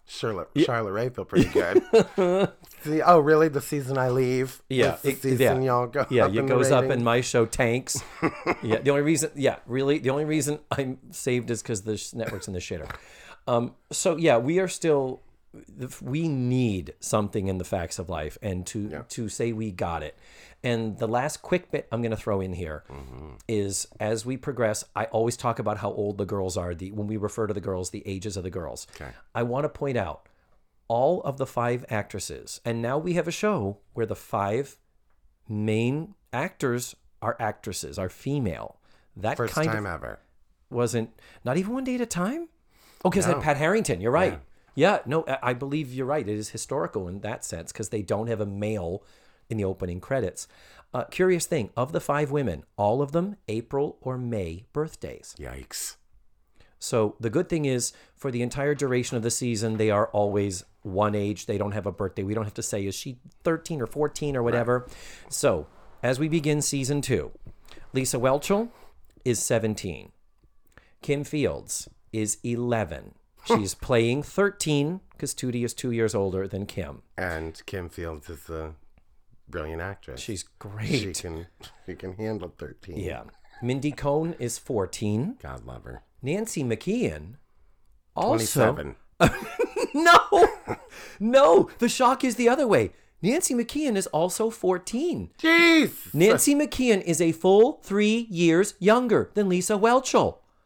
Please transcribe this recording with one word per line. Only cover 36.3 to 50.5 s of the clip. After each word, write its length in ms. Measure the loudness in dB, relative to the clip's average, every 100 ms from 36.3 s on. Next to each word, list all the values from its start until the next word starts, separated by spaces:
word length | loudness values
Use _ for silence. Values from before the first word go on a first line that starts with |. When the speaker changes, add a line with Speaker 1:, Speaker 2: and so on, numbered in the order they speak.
Speaker 2:
actors 640 | -6 -6 -2 -2 -2 -4 -14 _ -8
are 140 | -4 -2
actresses, 580 | -2 -4 -8 -8 -8 -6
are 100 | -6
female. 680 | -6 -4 -2 -2 -4 -10 -16 _ _ _ -6
That 220 | -4 -2
Speaker 1:
First 160 | -2
Speaker 2:
kind 140 | 0 0
Speaker 1:
time 160 | -2 -4
Speaker 2:
of 80 |
Speaker 1:
ever. 260 | -6 -10 -14 _ _ _ _ -8
Speaker 2:
wasn't, 420 | -2 0 0 -4 -8 -20 -10
not 140 | -2 -2
even 160 | 0
One 100 | -4
Day 120 | -2 -2
at 60 |
a 40 | -2
Time? 440 | -2 -2 -4 -8 _ _ _ _ -4 0
Oh, 40 |
'cause 180 | 2 2
Speaker 1:
No. 120 | 2
Speaker 2:
Pat 180 | 2 2
Harrington, 440 | 4 2 2 0
you're 100 | 2
right. 220 | 4 2
Speaker 1:
Yeah. 60 | 0 -12 -20 _ 2
Speaker 2:
Yeah, 240 | 4 4 2
no, 180 | -2 0
I, 100 | -2 0
I 20 |
believe 400 | -2 -2 -4 -4
you're 120 | -4 -2
right. 220 | -2 -2
It 80 | -4
is 120 | -6
historical 580 | -8 -6 -4 -4 -4 -6
in 120 | -8
that 240 | -8 -8 -8
sense, 260 | -10 -10
'cause 180 | -10 -6
they 120 | -4
don't 260 | -2 -2 -2
have 140 | -2
a 40 | -4
male 580 | -4 -2 -2 -4 -6 -10 _ _ _ -8
in 80 | -2
the 80 | -2
opening 340 | -2 -4 -6
credits. 460 | -4 -2 -2 -6 -14